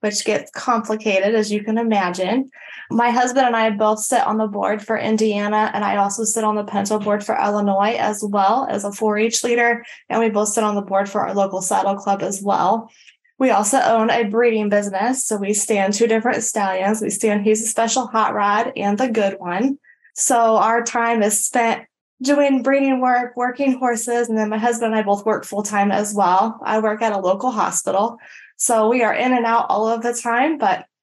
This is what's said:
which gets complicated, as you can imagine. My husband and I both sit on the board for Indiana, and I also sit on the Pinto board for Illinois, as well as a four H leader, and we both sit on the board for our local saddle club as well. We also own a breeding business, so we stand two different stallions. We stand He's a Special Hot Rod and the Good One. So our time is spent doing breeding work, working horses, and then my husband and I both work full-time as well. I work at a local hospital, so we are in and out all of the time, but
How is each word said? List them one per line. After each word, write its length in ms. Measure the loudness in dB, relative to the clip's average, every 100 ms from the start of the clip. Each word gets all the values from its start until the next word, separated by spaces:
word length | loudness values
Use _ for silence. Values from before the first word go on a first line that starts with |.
which 260 | -6 -4 -2
gets 240 | -2 -4
complicated, 840 | -8 -2 -2 -2 -4 0 0 2
as 160 | 0 0
you 140 | -4
can 140 | -2 -2
imagine. 720 | 0 0 0 -2 -2 -2 -4 -12 -20 -20 -4
My 180 | 0 2
husband 380 | 2 2 2 2
and 100 | 4
I 140 | 0
both 300 | 2 2 2
sit 260 | 0 0 2
on 100 | 0
the 100 | -2
board 360 | -2 -2 -2
for 160 | -2 -2
Indiana, 720 | 0 2 2 0 0 0 0
and 140 | -2 -2
I 100 | 0
also 280 | 0 -2
sit 200 | -2 0
on 120 | 0 -2
the 80 |
Pinto 340 | -4 -4 -2 -2
board 260 | 0 -2
for 100 | -2
Illinois, 640 | -2 0 0 2 2 2 0
as 240 | -2 -2
well 440 | -2 0 2 2 0
as 160 | -4
a 80 | -6
four 240 | -2 -2 0
H 260 | 0 0
leader, 400 | 0 2 2 0 -6 -20 _
and 100 | 0
we 80 | 0
both 200 | 0 0
sit 160 | 0
on 100 | 0
the 80 | -2
board 260 | -2 -2 0
for 140 | -4
our 100 | -2
local 300 | 0 0 -2
saddle 340 | -2 0 0 -2
club 260 | -2 -2
as 200 | -2 -4
well. 480 | -2 0 2 0 -4 _ -20 _ _ _
We 120 | 2
also 280 | 2 2 2
own 280 | 2 2 2
a 140 | 0
breeding 480 | 0 2 2 2 2
business, 560 | 0 0 -2 -2 -2 -4
so 100 | -4
we 160 | -2
stand 400 | -2 0 0 0
two 140 | 2 2
different 360 | 2 0 -2
stallions. 600 | -2 -2 -2 0 0 -2
We 80 | -2
stand 340 | -2 0 0
He's 180 | 2 0
a 40 | 0
Special 400 | -2 0 0 -2
Hot 260 | 0 0
Rod 400 | 0 0 0 -2 -2
and 200 | -2 0
the 140 | 0
Good 280 | 0 -2 -2
One. 400 | -6 -2 -2 -4 _ _ _
So 420 | -4 0 4 4 4
our 260 | 4 2
time 400 | 0 -2 0 2
is 220 | 2 0
spent 400 | 0 0 0 -2 -8 _ _ _
doing 400 | 0 2 4 2
breeding 360 | 2 2 2 2
work, 380 | 2 0 -2 -4
working 420 | -4 0 0 0
horses, 520 | 0 -2 -2 -2 0
and 80 | 0
then 100 | -2
my 80 | 0
husband 380 | 0 0 0
and 40 | 0
I 40 |
both 240 | 0 0 0
work 180 | -2
full-time 460 | -4 -6 -2 0 2
as 240 | 0 -2
well. 440 | 0 2 4 2 -2
I 140 | -2 0
work 240 | 0 0
at 100 | -2
a 60 | 0
local 320 | 0 0 0
hospital, 680 | -2 -2 -2 -2 0 0 -4 -20 -20 -20 -6
so 320 | 0 2 4
we 140 | 2
are 100 | 2
in 200 | 0 0
and 100 | 2
out 220 | 2 2 2
all 180 | 0 0
of 160 | -2
the 120 | -2
time, 420 | -4 -2 0 2 2
but 300 | 0 0 -6 _